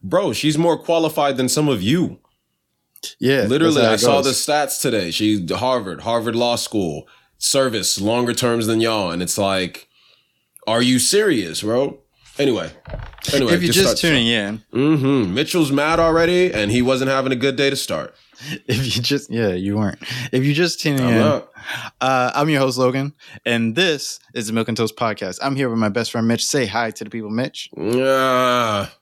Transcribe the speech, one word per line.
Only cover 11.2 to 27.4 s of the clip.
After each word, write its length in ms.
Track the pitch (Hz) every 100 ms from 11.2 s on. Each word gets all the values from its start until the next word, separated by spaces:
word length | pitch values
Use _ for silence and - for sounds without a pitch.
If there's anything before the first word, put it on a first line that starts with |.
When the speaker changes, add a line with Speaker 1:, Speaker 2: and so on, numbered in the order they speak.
| 214 135 87 80
Speaker 1:
bro? 380 | 104 120 139 - _ _ - -
Anyway. 320 | 139 107 80 - - - - - -
Anyway, 200 | 139 127
Speaker 2:
If 80 | 175
you're 100 | 175
Speaker 1:
just 60 | -
Speaker 2:
just 180 | 196 110
Speaker 1:
start 140 | 170
Speaker 2:
tuning 140 | 143 117
Speaker 1:
so 40 |
Speaker 2:
in. 320 | 117 101 110 - 117 143 156
Speaker 1:
Mm-hmm. 360 | 135 139 101
Mitchell's 380 | 98 160 180 156
mad 280 | 143 147 165
already, 520 | 165 165 170 180 180
and 180 | 107 104
he 100 | 120
wasn't 300 | 123 131 135
having 200 | 135 131
a 20 | 131
good 220 | 135 131
day 120 | 139
to 60 | 135
start. 400 | - 82 62 - _ - 131 160 -
Speaker 2:
If 280 | 120 131 107
you 60 |
just, 280 | 120 143 139
yeah, 200 | 113 110
you 260 | 90 95 101
weren't. 220 | 104 - - 127 123
If 120 | 131 135
you're 100 | 147
just 240 | 175 -
tuning 220 | 160 139
Speaker 1:
I'm 80 | 123
Speaker 2:
in, 60 | 113
Speaker 1:
not. 300 | 107 139 - - - - - _
Speaker 2:
uh, 300 | 131 131 123
I'm 160 | - 151
your 100 | 147
host, 160 | 135 127
Logan, 360 | 127 131 139 - - - -
and 300 | 117 113 113
this 440 | 185 147 - - _
is 140 | 120 107
the 60 |
Milk 160 | 113 113
and 80 | 113
Toast 180 | 113 -
Podcast. 440 | 117 104 95 92
I'm 140 | 135 139
here 120 | 135
with 80 | 113
my 120 | 110
best 220 | 107 113
friend, 140 | 120 113
Mitch. 180 | 117 -
Say 200 | 147 117
hi 240 | 101 117
to 120 | 107
the 60 | 110
people, 200 | 117 107
Mitch. 400 | 110